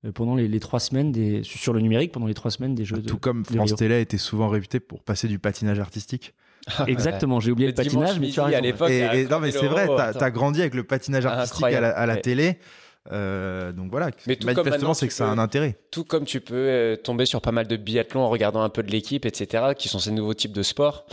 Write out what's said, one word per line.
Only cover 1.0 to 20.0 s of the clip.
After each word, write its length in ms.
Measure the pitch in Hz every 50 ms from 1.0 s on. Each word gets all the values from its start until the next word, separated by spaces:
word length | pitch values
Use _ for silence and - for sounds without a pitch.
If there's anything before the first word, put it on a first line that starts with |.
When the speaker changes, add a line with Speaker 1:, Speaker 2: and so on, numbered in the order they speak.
| 143 151 135
Speaker 1:
des, 300 | 110 110 104 104 107 110
sur 320 | - - - - - 117
le 60 | 110
numérique, 320 | 110 113 110 117 151 175 -
pendant 140 | 123 117
les 60 | 110 107
trois 180 | - - 117
semaines 240 | 107 - 127 131 135
des 120 | 117 107
Jeux 160 | 98 110 110 110
Speaker 2:
Tout 140 | 110 113
Speaker 1:
de, 40 | -
Speaker 2:
comme 220 | - 131 123 117 107
Speaker 1:
de 60 | -
Speaker 2:
France 200 | 117 113 107 104
Speaker 1:
Rio. 80 | 107
Speaker 2:
Télé 240 | 104 113 110 117 120
était 160 | 113 - -
souvent 320 | 98 - - - 107 110 107
réputée 320 | 104 107 98 - - 127
pour 220 | - _ - - _
passer 260 | - 104 - - 113
du 100 | 104 95
patinage 400 | - 104 98 - 110 107 104 101
artistique. 540 | 101 87 - 110 101 - - 127 - - _ _ _ _ _ _ - - - -
Speaker 3:
Ah, 60 | 147
ouais. 80 | - 131
Speaker 1:
Exactement, 480 | 120 120 160 - - - 139 127 120
j'ai 120 | 107 117 123
oublié 160 | 117 131 135
Speaker 3:
Le 40 | 127
Speaker 1:
le 40 |
patinage, 380 | 123 127 143 143 - 151 180 202
Speaker 3:
dimanche 60 | 175
Speaker 1:
mais 100 | 139 143
tu 100 | 135 -
as 40 | 143
Speaker 3:
midi, 100 | 143 151
à 60 | 131
Speaker 1:
raison. 120 | 123 123 120
Speaker 3:
l'époque, 180 | 101 165 170
Speaker 2:
Et, 120 | 131 123 123
Speaker 3:
à 120 | 117 117
Speaker 2:
et 120 | 131 131
non, 120 | 127 147 160
mais 120 | 156 143
c'est 180 | 123 139 143 143
vrai, 180 | 151 165 202
Speaker 3:
euros, 100 | 165 139 127
Speaker 2:
t'as, 60 | 135
Speaker 3:
attends. 120 | 113 104 127
Speaker 2:
t'as 120 | 135 131
grandi 300 | 117 113 127 143 147 156 180
avec 120 | 147 120
le 100 | 127 120
patinage 420 | - 139 131 - - 139 131 123
artistique 360 | 131 120 127 123 120 - - 135
à 60 | 123
la, 80 | 123
Speaker 3:
Incroyable, 260 | 127 117 117 - - 117
Speaker 2:
à 40 |
la 80 | 117 113
Speaker 3:
ouais. 60 | 107 -
Speaker 2:
télé. 360 | 127 123 131 151 175 180 - - - - - - - _ _ _ - -
Euh, 580 | 104 101 95 98 95 92 95 92 92 92 90
donc 220 | 90 90 92 92 101
voilà, 180 | 135 170 156 120 - -
Speaker 3:
Mais 80 | 120 131
tout 140 | 127 110 120
comme 80 | 123
Speaker 2:
manifestement, 140 | 147 170 143
Speaker 3:
maintenant, 240 | 143 143 139 147 160
Speaker 2:
c'est 120 | - -
Speaker 3:
tu 40 | 117
Speaker 2:
que 40 | -
ça 160 | - 120 107
a 20 | 107
Speaker 3:
peux, 60 | 113
Speaker 2:
un 40 | 113
intérêt. 340 | 107 - 139 151 147 107 _ _ _ -
Speaker 3:
tout 100 | 165 165
comme 220 | - - 160 147
tu 160 | 135 - 135
peux, 160 | - - 120
euh, 400 | 123 131 135 131 123 117 113 110
tomber 280 | 110 110 - 120 117 127
sur 160 | 127 - 120
pas 120 | - - 113
mal 160 | 117 113 107
de 80 | 113
biathlons 460 | 110 104 98 110 117 113 - - 131 131
en 60 | 113
regardant 340 | 117 117 107 104 104 110 110
un 60 | 107
peu 140 | - - 107
de 80 | 98
l'équipe, 340 | 104 110 104 - 139 139 -
et 60 | 117 -
cetera, 440 | - 104 - - 113 120 135 139
qui 120 | 139 - -
sont 120 | - 98